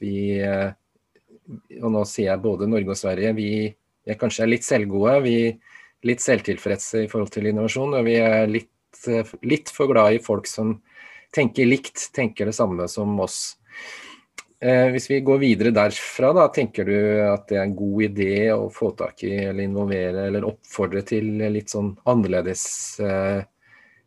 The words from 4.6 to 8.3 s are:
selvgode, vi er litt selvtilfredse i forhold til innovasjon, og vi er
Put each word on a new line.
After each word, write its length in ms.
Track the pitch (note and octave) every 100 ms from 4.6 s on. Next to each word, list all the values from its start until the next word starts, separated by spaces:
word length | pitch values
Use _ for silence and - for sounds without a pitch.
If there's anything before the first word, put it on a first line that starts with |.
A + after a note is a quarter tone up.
| -
selvgode, 540 | B2+ G#2 G2 G#2+ C#3
vi 120 | B2+ A#2 A#2
er 60 | A2+ _ - - _
litt 160 | A#2 B2
selvtilfredse 840 | - A2+ - F2+ G2+ G2+ - A2+ G#2+
i 20 |
forhold 240 | A2+ G2+
til 160 | - G#2
innovasjon, 480 | G#2+ A2 C3 C#3 C3+
og 80 | A#2
vi 80 | A#2
er 240 | A2+